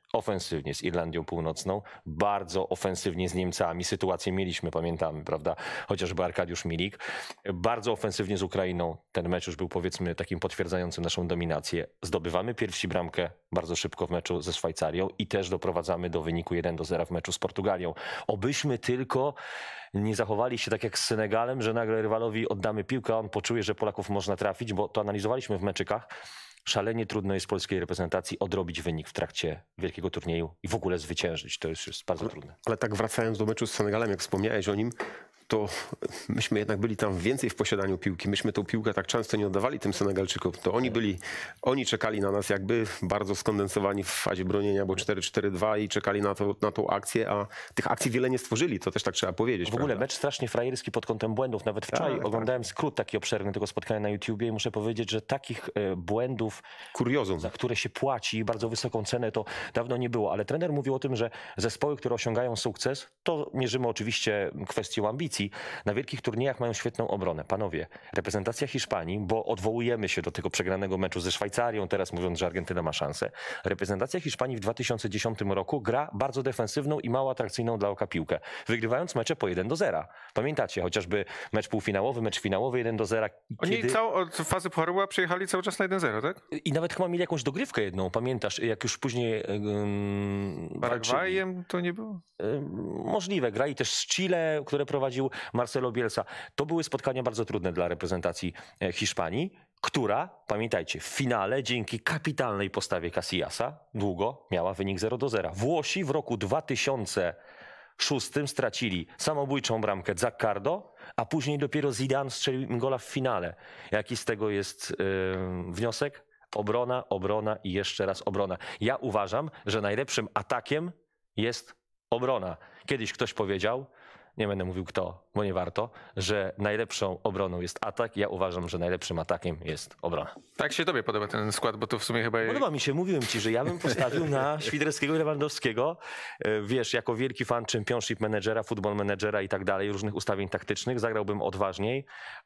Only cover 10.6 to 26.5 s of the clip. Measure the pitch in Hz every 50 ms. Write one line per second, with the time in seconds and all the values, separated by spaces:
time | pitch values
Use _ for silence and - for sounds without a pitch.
10.6 | 95 85 92 90 87 87 - - 87 82 - 95 87 85 87 85 87 82 80 76
11.6 | - - - 82 - - _ - - 87 80 90 80 87 80 90 101 120 117 -
12.6 | 117 95 87 - - 90 85 92 87 82 - - 87 82 - _ _ - - 92
13.6 | 80 82 85 - - - - - 90 78 87 85 - - 92 82 76 87 82 -
14.6 | - 82 80 - 82 78 80 90 95 95 - - 104 - - 98 95 90 92 87
15.6 | - 98 82 87 80 92 87 85 90 87 82 85 78 82 82 85 82 - 87 85
16.6 | 80 87 85 80 80 82 90 82 85 - 90 85 - - - - - 92 - -
17.6 | 95 104 95 90 90 82 78 - - - - - - - 113 98 101 131 143 -
18.6 | - 147 123 117 - - 123 127 131 - - 131 135 147 139 - - - - -
19.6 | - - - - - - - 101 104 110 107 104 110 101 110 101 120 127 123 110
20.6 | - - 113 107 - 107 - - - - 117 110 110 104 107 110 117 123 131 135
21.6 | 110 113 110 117 113 110 110 110 110 107 110 110 117 113 107 113 113 - 110 98
22.6 | 92 110 107 107 98 - 131 127 110 - 113 113 110 104 - 107 - - 117 117
23.6 | 98 110 104 - 110 104 - - 95 - 101 101 95 101 98 - 104 104 92 -
24.6 | 120 110 101 95 104 - - 113 104 104 101 101 95 107 123 131 120 - 107 90
25.6 | 101 101 87 - 95 - 107 117 - - - - - - - - - -